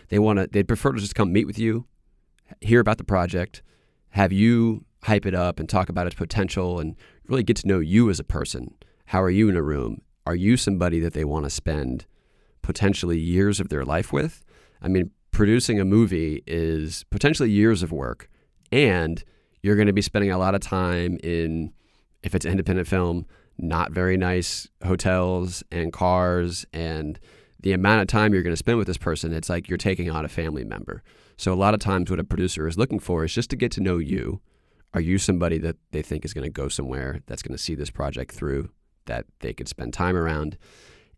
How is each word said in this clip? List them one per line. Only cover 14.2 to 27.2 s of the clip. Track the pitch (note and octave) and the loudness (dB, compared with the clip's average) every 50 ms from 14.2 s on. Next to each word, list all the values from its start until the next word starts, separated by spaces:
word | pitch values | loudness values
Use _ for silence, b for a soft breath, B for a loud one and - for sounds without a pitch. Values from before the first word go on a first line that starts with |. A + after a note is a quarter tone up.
| - E3 - - - b b b b b b b | -2 -2 -6 -10 -20 b b b b b b b
I | b F#2 | b 0
mean, | F#2+ F#2 F2 F2+ _ _ _ - | 0 0 0 -2 _ _ _ -2
producing | - - G#2 G2+ A2+ B2 A#2+ - A2+ G2+ | 2 4 4 6 4 4 2 2 0 2
a | F#2+ | 2
movie | F#2+ G2+ A2+ A#2 F2+ F#2 D#2+ E2 D#2 D2+ - - | 4 4 4 4 4 2 -2 -2 -2 -4 -6 -6
is | - D#2+ E2+ E2 D#2+ D#2+ D#2 D#2 D#2 - - - - | -6 -4 -2 0 0 0 -2 -4 -6 -8 -10 -8 -6
potentially | - G2+ - C#3+ D#3+ - C#3 A2+ | -4 2 2 2 2 4 2 4
years | G2+ G2+ G#2 A2+ A2 E2+ | 4 6 6 6 4 2
of | F2+ D#2 | -2 -4
work, | E2+ C#2+ C2+ A#1+ A#1 - - - _ _ _ _ _ _ _ - | -6 -6 -8 -8 -10 -12 -14 -20 _ _ _ _ _ _ _ 0
and | - C3 D3 A2+ F#2 F2 E2 E2 E2 E2+ - _ _ _ _ _ _ _ | 2 4 4 4 4 2 0 0 -4 -6 -8 _ _ _ _ _ _ _
you're | - G2 G#2 | 2 2 4
gonna | G#2 G#2+ G#2 | 6 6 4
be | F#2+ G2+ | 4 2
spending | G2 - - G#2 G2+ G2 | 0 0 0 0 0 2
a | F#2 F#2 | 2 2
lot | F#2 F#2+ G2 | 2 2 0
of | G2 | 0
time | - - G2 F#2 F#2 F2 F2 F2 F2 F2+ F2+ - | -2 -2 -2 0 0 0 0 0 -2 -2 -4 -4
in, | - E2+ E2+ E2+ E2 D#2+ D#2+ E2 D#2+ D#2 - _ _ _ _ _ _ _ _ _ | -4 -4 -2 -2 -2 -2 -2 -4 -6 -6 -10 _ _ _ _ _ _ _ _ _
if | - G2 - | -8 -4 -2
it's | F#2 - | -2 0
independent | - F2+ G2 E2+ - F#2 F#2 F2 - | 0 -2 0 0 0 0 0 0 0
film, | F#2+ F#2 F2+ F2 E2+ F2 E2+ b b b b b b - | 0 0 0 0 -2 -4 -6 b b b b b b -8
not | E2+ E2 E2 E2 F2 - | -4 -2 0 0 -2 -2
very | D#2+ F#2 F2+ F#2 F#2 | -2 0 0 2 2
nice | F#2 F#2 F2+ F2+ F2+ F2 - - - - - _ - | 2 2 2 0 0 -2 -2 -6 -8 -10 -14 _ -6
hotels | - F2+ F#2 F2+ - G2 F#2 F#2 F2+ F2+ F#2 F2+ F2+ F2+ F2 - - - | -2 0 0 2 2 2 2 2 2 0 0 -2 -2 -4 -6 -10 -12 -8
and | - F2 E2 E2+ | -4 -4 -4 -4
cars, | - - F#2 F2+ F2+ F#2 F2+ F2+ F2 F2+ F2 F2 E2+ - - - | -2 0 0 2 4 4 2 2 2 0 0 -2 -4 -8 -12 -10
and | - D#2+ E2 D#2+ D#2+ D#2 D2+ D2+ D2+ - | -8 -6 -6 -4 -4 -6 -6 -8 -8 -12